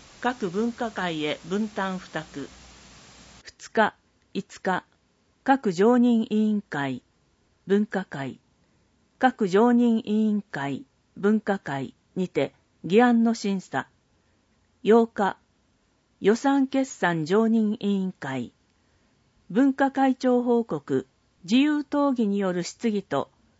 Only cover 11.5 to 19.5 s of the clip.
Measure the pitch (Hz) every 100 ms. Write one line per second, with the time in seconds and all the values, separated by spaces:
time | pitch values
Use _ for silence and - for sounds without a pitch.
11.5 | 196 - 139 131 - _ - 185 151 135
12.5 | - _ _ 160 202 247 233 233 226 202
13.5 | 190 - - - _ _ _ _ _ _
14.5 | _ _ _ 196 233 226 - 190 - _
15.5 | _ _ _ _ _ _ _ 185 233 277
16.5 | 277 262 269 262 - 180 165 151 202 226
17.5 | 226 214 214 202 196 185 - 139 131 107
18.5 | - _ _ _ _ _ _ _ _ _